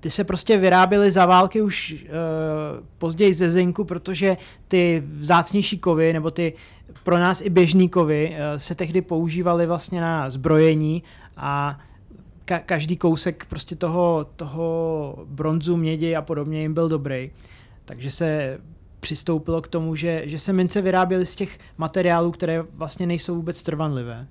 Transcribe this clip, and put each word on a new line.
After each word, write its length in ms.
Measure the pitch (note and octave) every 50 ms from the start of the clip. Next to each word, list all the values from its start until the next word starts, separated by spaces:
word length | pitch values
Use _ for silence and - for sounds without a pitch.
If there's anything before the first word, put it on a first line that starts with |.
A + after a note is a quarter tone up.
ty 100 | - -
se 140 | - - G3+
prostě 340 | E3+ F#3+ F3 - - A3+ G3+
vyráběly 520 | F#3 F#3 F3+ F3+ F3+ F#3 G3 G3+ G3+ G3+
za 160 | F3+ F#3+ F#3
války 360 | F3 F3+ F3+ F#3 F#3+ - A3 G#3+
už, 320 | G3+ F3 - - - D#3 D3 -
eh, 40 | D3+ C#3+ D#3+ E3 E3 D#3+ D#3+ D#3+ D#3+ D#3 D#3 D3+ D3+ C#3+ A#2 - - - -
později 360 | - E3 E3 D#3+ G#3+ G3+ F#3
ze 160 | D#3 F#3 E3+
zinku, 340 | E3 F3+ F#3 F3+ E3+ - G#3
protože 520 | - F3+ D#3 - - F#3+ D#3 F#3+ G3 F#3 - - - - - - -
ty 340 | - F#3 F3 F3 E3+ E3 C#3+ C#3+ D#3 D3
vzácnější 600 | D3 D3 F3 E3+ E3 - - G#3 G3 - G#3 F3
kovy, 340 | - F#3 E3+ D#3 D#3+ E3 E3
nebo 180 | D#3+ D3+ E3
ty 220 | D#3+ - F3 E3 D#3+ - - - - - - - - - -
pro 140 | - F3 E3+
nás 220 | F3 F3+ F#3 F3
i 100 | - G#3
běžný 380 | E3+ F#3 F3+ E3 D#3 F#3+ F#3 F3
kovy, 480 | F3+ F#3 E3+ D3+ D3+ D3 D3+ D#3+ E3+
eh, 220 | D#3 D3 D3+ D3 D3
se 160 | C3+ - E3+
tehdy 280 | C#3+ F#3 D#3 E3 F#3 F#3
používaly 640 | - F3 D#3+ E3+ E3+ D#3 F3 F3+ F3 E3+ E3+ E3+
vlastně 340 | E3 E3+ E3+ - - F#3 F3+
na 300 | E3+ E3 E3 D#3+ C#3+ C3+
zbrojení 720 | B2+ C3+ B2+ D#3+ D#3 D#3 D#3 D#3+ D#3+ D#3 D#3 D3+ D#3 E3+ - - - - - - -
a 420 | - C#3 C#3+ C#3+ C#3+ C#3+ C#3+ C#3+ C#3+ - - - - - - - - - - - - -
ka-, 160 | - F#3 E3+ -
každý 300 | - F3+ D#3+ D3 D#3 F3
kousek 500 | E3+ - F3 E3 D#3 - F3+ D3+ - - -
prostě 280 | - D3+ - - F3
toho, 500 | D3+ - E3+ D#3+ F3+ F3 F3 E3+ D#3+ D3 C#3 -
toho 840 | - E3 C#3+ C3+ D#3+ E3 E3 E3 E3 E3 E3 D#3+ D#3 D3+ C#3 C3+ C3 -
bronzu, 520 | - C#3+ C3+ D3+ D3+ D#3 E3 D3+ E3 F3
mědi 400 | E3+ E3 D#3 D#3+ D#3 D#3+ E3 E3
a 60 | D#3 D3+
podobně 380 | - E3 D3 D3 C#3+ D#3 D#3
jim 140 | D#3 D#3 D#3
byl 140 | D#3+ E3 E3
dobrý. 420 | D#3+ D#3 C#3 C#3+ C3+ B2+ B2+ C3+ - - - - - - - - - - -
Takže 260 | - - A#2 B2 C#3
se 480 | C3+ - E3+ D#3+ D#3 D#3 D3 C3 C3+ - - - E3 - - - - -
přistoupilo 600 | - - D#3 C#3+ - - E3+ D#3 D#3 - E3 E3 D#3+
k 60 | -
tomu, 260 | - E3+ D#3+ D#3+ D#3+
že, 280 | D3+ D#3+ E3+ E3 D#3+ D#3
že 140 | C#3+ D3 D#3+
se 140 | - - F#3+
mince 300 | F#3 F#3 F3 - G#3+ G3
vyráběly 440 | F#3+ F#3 F#3 F#3 F3+ F#3 F#3 F#3
z 100 | F3 -
těch 220 | - G3+ - - - - - - -
materiálů, 520 | D#3+ D#3+ - F#3+ F3+ F3+ E3+ E3+ E3+ E3+
které 340 | E3+ - - E3 E3 E3 E3 D#3+ -
vlastně 320 | D3 D#3+ D3+ - - F#3
nejsou 280 | F3 F3 E3 - - F3
vůbec 280 | E3+ D#3+ E3 E3 - -
trvanlivé. 640 | - D#3 D3 D#3+ D3+ D3 C3 A#2+ A#2+ A#2 A2+ B2+ C#3